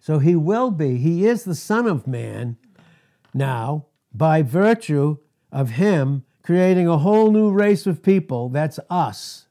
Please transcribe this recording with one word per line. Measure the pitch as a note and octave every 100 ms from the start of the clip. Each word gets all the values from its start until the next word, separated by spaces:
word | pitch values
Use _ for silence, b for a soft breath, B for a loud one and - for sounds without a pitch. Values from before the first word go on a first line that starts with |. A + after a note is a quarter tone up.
So | - D#3
he | C#3+ F3
will | D#3 G#3+ B3+
be, | F3+ D3 B2
he | C#3 E3+ G3+
is | A#3 F#3+
the | E3
Son | - G#3+ A#3+
of | D#3 B2
Man | B2 A2+ G#2+ A#2+ A#2 _ b b b b b b
now, | C3 C3+ B2 A2+ D3+ C#3+ _ _
by | A2+ D#3+ D#3+
virtue | C#3+ D3 G3+ A3+ - D3 C#3+ D3 _ _ _
of | C3+ C3
him | A2+ G3+ F3+ C3+ C#3+ - _
creating | - F3 F#3 F#3 E3+
a | E3
whole | E3 G#3+ A3
new | G#3+ G#3+
race | G3 G#3 G#3 -
of | D#3+
people. | - F#3+ D#3+ B2 B2
That's | C3+ D#3 - -
us. | F3+ C#3 G2 - - _